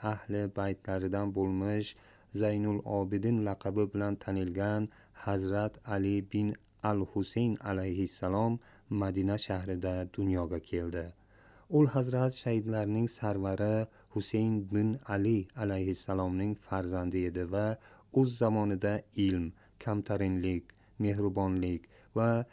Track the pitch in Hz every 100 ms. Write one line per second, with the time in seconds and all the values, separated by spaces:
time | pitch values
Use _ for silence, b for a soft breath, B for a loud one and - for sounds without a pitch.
0 | 107 107 - 104 101 101 98 92 - 95
1 | 92 98 101 98 95 95 98 104 104 -
2 | b b b 101 107 104 104 104 107 101
3 | 98 101 110 117 104 95 101 101 101 101
4 | 101 98 - 98 92 87 101 107 107 b
5 | b - - 98 95 101 107 - - 101
6 | 98 101 98 104 104 - _ _ 107 104
7 | 92 101 95 117 120 110 104 95 95 90
8 | 92 - 95 98 113 117 b b - 101
9 | 95 95 98 104 - 92 92 90 92 90
10 | 90 - 98 92 82 82 - 87 85 85
11 | 85 - b b b b b 151 147 135
12 | 127 127 127 127 123 113 110 110 104 107
13 | 117 - 107 101 95 95 104 110 110 b
14 | b 107 98 110 110 110 98 104 110 113
15 | - 101 101 110 95 - 104 95 95 95
16 | - 95 92 92 104 104 - 95 90 90
17 | 90 92 90 90 87 98 107 110 B B
18 | B 131 131 120 117 110 104 95 101 104
19 | - - 98 92 85 - b _ - 104
20 | - 101 95 92 90 87 - _ b -
21 | 104 101 101 98 95 92 90 85 - b
22 | b 113 113 117 120